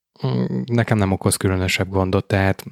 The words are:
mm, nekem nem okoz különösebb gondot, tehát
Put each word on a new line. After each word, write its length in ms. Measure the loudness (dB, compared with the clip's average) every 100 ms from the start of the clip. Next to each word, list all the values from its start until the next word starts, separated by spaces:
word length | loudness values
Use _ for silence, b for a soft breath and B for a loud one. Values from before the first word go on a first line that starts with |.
| _ _ -4
mm, 340 | -2 -2 -4 -2
nekem 320 | 0 2 2
nem 140 | 2
okoz 240 | 2 0 0
különösebb 540 | 0 0 0 -2 0
gondot, 380 | 0 2 0 0
tehát 360 | 2 2 0 -8